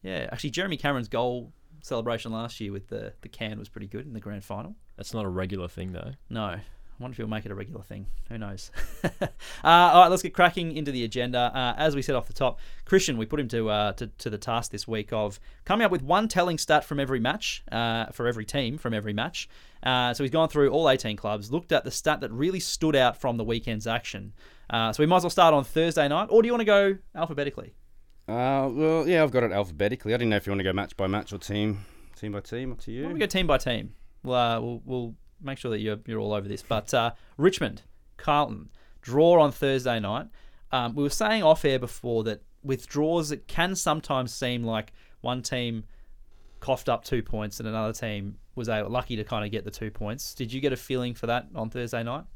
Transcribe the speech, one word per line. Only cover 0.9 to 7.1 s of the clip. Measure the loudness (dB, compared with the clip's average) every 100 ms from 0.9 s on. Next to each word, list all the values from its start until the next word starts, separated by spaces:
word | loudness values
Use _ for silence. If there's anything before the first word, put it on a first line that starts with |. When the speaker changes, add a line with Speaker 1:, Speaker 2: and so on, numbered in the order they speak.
| -2 -2
Speaker 1:
goal | -2 -2 -4 -8 -20 -20 -20
celebration | -6 -4 -2 -4 -4
last | -8 -8 -8
year | -8
with | -8 -10
the, | -10 -10 -14
the | -18
can | -10 -10 -10
was | -12
pretty | -14 -12
good | -12 -10
in |
the | -12
grand | -10 -12 -10
final. | -10 -10 -14 -18 -16
Speaker 2:
That's | -10
not | -6 -4
a |
regular | -4 -4 -4 -8
thing, | -8 -10
though. | -8 -10 -14 -10
Speaker 1:
No. | -6 -6 -6 -12 -16 -16 -14
I |
wonder | -12